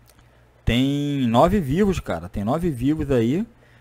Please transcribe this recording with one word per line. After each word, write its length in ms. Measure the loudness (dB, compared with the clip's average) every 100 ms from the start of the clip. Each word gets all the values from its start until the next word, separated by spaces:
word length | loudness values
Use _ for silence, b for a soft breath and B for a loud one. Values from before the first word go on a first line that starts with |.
| _ _ b b b _ -2
Tem 640 | 0 2 0 -2 -2 2
nove 320 | 4 4 2
vivos, 400 | 0 0 0 0
cara. 280 | -4 -8 -8
Tem 160 | -6
nove 280 | -4 -2 -2
vivos 400 | -2 -2 -2 0
aí. 340 | 2 2 0 -4 -10 b b